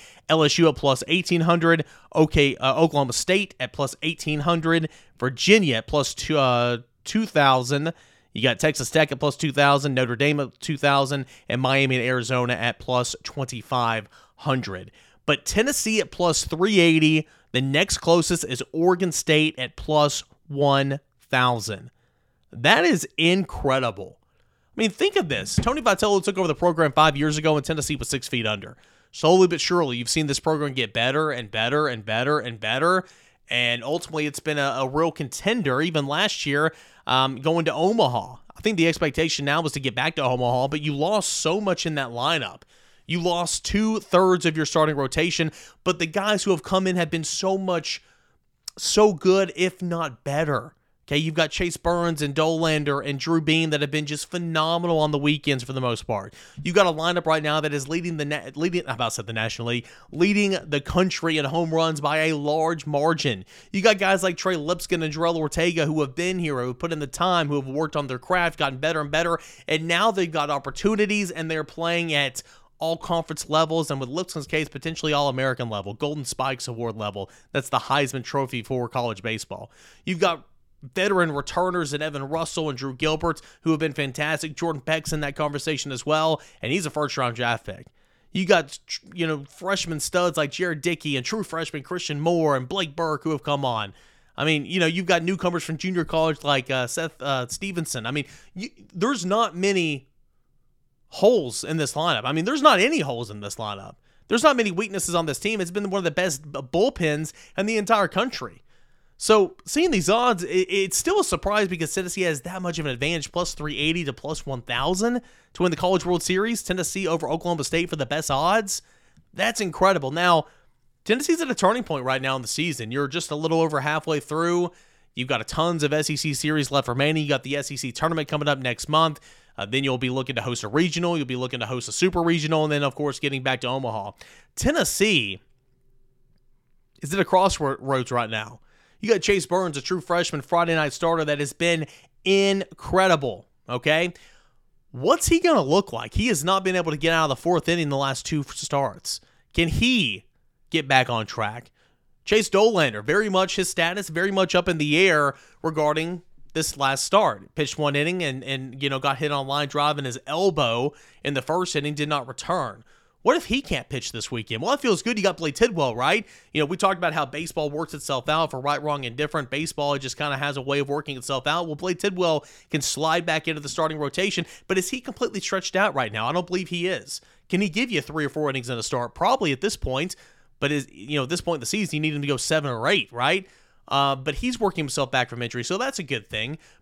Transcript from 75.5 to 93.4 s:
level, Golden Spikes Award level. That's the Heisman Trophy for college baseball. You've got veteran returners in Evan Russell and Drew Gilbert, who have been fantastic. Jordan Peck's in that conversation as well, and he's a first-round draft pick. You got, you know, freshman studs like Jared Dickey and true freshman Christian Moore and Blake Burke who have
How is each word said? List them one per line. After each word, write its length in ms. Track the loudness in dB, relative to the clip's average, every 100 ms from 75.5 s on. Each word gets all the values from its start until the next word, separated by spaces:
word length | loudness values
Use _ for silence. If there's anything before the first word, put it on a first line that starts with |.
| -2 -4
level, 240 | -6 -6
Golden 320 | -6 -4 -4 -8
Spikes 420 | -4 -4 -4 -8
Award 300 | -6 -6 -4
level. 320 | -6 -6 -10 -14 _
That's 180 | -6 0
the 100 | -2
Heisman 440 | 2 0 0 -4 -6
Trophy 360 | -4 -4 -6
for 280 | -6 -4 -4
college 320 | -4 -4 -4
baseball. 500 | -6 -6 -8 -12 -14 _ -20 -14 -6
You've 140 | 0
got 260 | 0 0 -8 _ _ _ -10
veteran 380 | -2 2 4 2
returners 640 | 0 -2 0 0 0 -2
in 80 | -4
Evan 220 | -4 -6 -6
Russell 400 | -4 -4 -4 -4
and 100 | -4
Drew 160 | -6
Gilbert, 460 | -2 0 0 0 -4 -8 -6
who 100 | 0
have 80 | 0
been 140 | 0
fantastic. 640 | -2 -4 -2 -2 -2 -4 -4
Jordan 240 | -4 -2
Peck's 320 | -2 -2 -2
in 80 | -4
that 120 | -4
conversation 600 | -4 -4 -4 -4 -4 -4
as 120 | -6 0
well, 360 | 2 2 0 -4 -8
and 120 | -4
he's 120 | -2 -2
a 40 |
first-round 480 | -2 -4 -2 -2 0
draft 280 | -2 -2 -6
pick. 220 | -14 -16 _ _ _ _
You 120 | -2 4
got, 320 | 4 2 -10 -12 -14 -10
you 120 | -6 -4
know, 180 | -4 -8
freshman 540 | -10 -4 -2 -2 -4
studs 340 | -2 0 2 0
like 160 | -2
Jared 300 | -2 -4 -2
Dickey 340 | -2 -2 -2 -4
and 100 | -4
true 180 | -4
freshman 400 | -4 -6 -6 -8
Christian 360 | -8 -8 -6 -2
Moore 380 | 0 2 4 2
and 100 | -2
Blake 300 | -4 -4 -4
Burke 260 | -4 -2
who 60 | -2
have 140 | -4